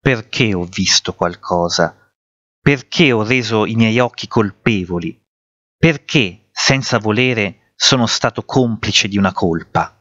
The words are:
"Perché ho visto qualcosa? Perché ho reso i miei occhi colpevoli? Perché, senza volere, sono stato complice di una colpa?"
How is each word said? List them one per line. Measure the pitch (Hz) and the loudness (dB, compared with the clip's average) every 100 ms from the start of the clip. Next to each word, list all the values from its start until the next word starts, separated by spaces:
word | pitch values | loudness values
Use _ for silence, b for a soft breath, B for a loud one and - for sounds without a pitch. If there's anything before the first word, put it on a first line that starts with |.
"Perché | 151 120 110 - 117 | 0 -2 -4 -2 0
ho | 92 | 0
visto | 87 95 95 - - | -4 -2 0 0 -2
qualcosa? | - 87 87 - 90 87 80 82 - _ _ _ _ _ _ | -4 -4 -4 -4 -2 0 0 -2 -2 _ _ _ _ _ _
Perché | - 143 - - 160 | 0 0 -4 2 4
ho | 117 | 4
reso | 107 127 110 110 107 | 2 -2 0 0 0
i | |
miei | 113 113 110 | 2 2 2
occhi | 123 - - | 0 -4 -4
colpevoli? | - 104 - - 104 87 87 82 - _ _ _ _ _ _ | 0 0 -2 -2 -2 -2 -6 -6 -12 _ _ _ _ _ _
Perché, | 165 147 - 156 101 87 _ | 2 2 -2 0 0 -4 _
senza | - - 135 127 120 | -4 0 0 0 -2
volere, | 107 107 127 117 101 - _ _ | 0 0 0 0 -4 -6 _ _
sono | - 131 117 | 0 2 0
stato | - 120 - | 0 -2 -4
complice | - 135 123 107 110 - 104 | -2 0 0 -2 -2 -2 0
di | 101 | 0
una | 98 | 0
colpa?" | 90 92 82 - 87 80 _ | 0 -2 -2 -4 -4 -6 _